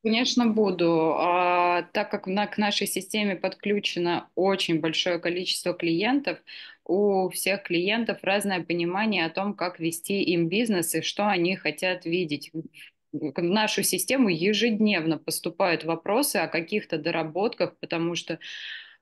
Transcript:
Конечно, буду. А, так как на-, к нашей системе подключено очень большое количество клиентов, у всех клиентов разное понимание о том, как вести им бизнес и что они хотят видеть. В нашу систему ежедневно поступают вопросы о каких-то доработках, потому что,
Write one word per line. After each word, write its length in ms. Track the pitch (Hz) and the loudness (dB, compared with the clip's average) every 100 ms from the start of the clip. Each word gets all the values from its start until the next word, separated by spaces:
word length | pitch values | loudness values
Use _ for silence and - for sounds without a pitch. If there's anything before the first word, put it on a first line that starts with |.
Конечно, 460 | 220 226 247 247 233 | 0 2 2 4 2
буду. 680 | 214 202 175 170 165 160 - | 4 2 4 4 4 2 2
А, 680 | 175 180 180 180 180 175 170 | 2 4 4 4 4 2 0
так 160 | 214 208 | -4 -2
как 160 | 202 190 | -4 -2
на-, 220 | 196 202 | -2 -2
к 100 | - | 0
нашей 300 | 208 - 208 | 0 0 -2
системе 480 | - - 214 202 175 | -4 -4 -2 0 0
подключено 920 | 190 - 202 208 - 175 175 165 - | -4 -4 0 0 0 -2 0 0 -4
очень 460 | - 190 190 - 160 | 0 2 2 0 0
большое 380 | 160 156 180 170 | 0 0 0 0
количество 540 | 175 175 180 - 180 175 | -2 -4 -4 -4 -4 -2
клиентов, 640 | 170 165 220 277 226 160 - - - - | 0 0 2 0 -2 -8 -12 -18 -18 -16
у 460 | - 185 208 190 185 | -2 2 4 2 0
всех 320 | - 185 196 | -2 -2 -2
клиентов 540 | - 170 185 233 226 - | 0 0 2 0 -2 -2
разное 400 | 190 202 202 180 | 0 0 0 -2
понимание 640 | 170 170 170 196 220 190 160 | -2 -2 0 0 0 0 0
о 20 | |
том, 240 | 185 202 | -2 -4
как 260 | 202 180 - | -2 -6 -2
вести 440 | 165 - - 196 | -4 -4 -4 -2
им 260 | 160 175 165 | 2 2 2
бизнес 460 | 196 233 185 160 160 | 2 2 0 0 -2
и 60 | |
что 240 | - - 208 | -4 -2 0
они 280 | 185 175 185 | 2 0 0
хотят 500 | 156 151 185 180 165 | -4 -2 -2 -2 -2
видеть. 460 | 180 160 143 - 160 - - - _ _ | -2 -2 -4 -6 -12 -12 -18 -20 _ _
В 280 | 147 147 180 | -8 -6 -2
нашу 400 | 170 214 214 - | 0 2 2 0
систему 440 | - 170 - 269 214 | 0 -2 0 2 4
ежедневно 920 | 160 190 208 233 214 214 180 160 151 | 4 2 2 2 4 2 2 0 -2
поступают 640 | - - 175 170 190 160 | -4 -6 -6 0 2 2
вопросы 540 | 156 165 - 226 285 202 | 0 -4 0 0 2 0
о 100 | 160 | 0
каких-то 500 | 170 170 214 - 160 | -2 -2 -4 -2 -4
доработках, 800 | 160 165 156 165 226 - 170 - | -2 -2 -2 -2 -2 -2 -4 -4
потому 360 | 160 165 170 170 | -8 -4 -2 -4
что, 240 | - 165 - - - - - - | -6 -10 -10 -14 -12 -14 -16 -16